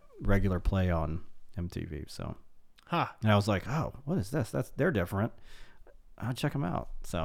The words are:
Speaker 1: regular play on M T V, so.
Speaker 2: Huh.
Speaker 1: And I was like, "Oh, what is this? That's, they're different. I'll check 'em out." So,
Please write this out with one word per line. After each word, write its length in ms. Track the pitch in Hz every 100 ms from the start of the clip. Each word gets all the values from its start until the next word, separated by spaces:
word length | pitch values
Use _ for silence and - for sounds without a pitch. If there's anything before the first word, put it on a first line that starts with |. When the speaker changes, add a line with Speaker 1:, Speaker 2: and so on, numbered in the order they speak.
| - -
Speaker 1:
regular 380 | 104 101 98 90
play 300 | - 95 92
on 320 | 82 78 80 - - - -
M 120 | 87
T 160 | - 82
V, 200 | 76 -
so. 280 | - - - - - - - -
Speaker 2:
Huh. 200 | 170 131 -
Speaker 1:
And 100 | 110
I 40 | 104
was 120 | 101
like, 200 | 95 101
"Oh, 260 | 151 - - -
what 120 | 180
is 140 | -
this? 180 | 147 -
That's, 220 | 139 - -
they're 120 | 185
different. 400 | 113 87 98 107 - - - - - - - - -
I'll 160 | 117
check 220 | 123 147 139
'em 80 |
out." 260 | 147 - - -
So, 200 | - 87